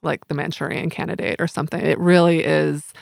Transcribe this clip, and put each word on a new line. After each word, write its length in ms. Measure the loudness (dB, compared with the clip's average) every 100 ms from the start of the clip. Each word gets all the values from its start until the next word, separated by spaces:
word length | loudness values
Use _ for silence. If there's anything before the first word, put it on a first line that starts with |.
like, 260 | -6 -6 -6
The 60 |
Manchurian 560 | -6 -6 -6 -6 -4 -6
Candidate 500 | -6 -6 -4 -4 -2
or 60 | -2
something. 340 | -2 -4 -2
It 180 | 0 2
really 460 | 4 6 6 4
is. 480 | 2 2 0 -2 -8 -20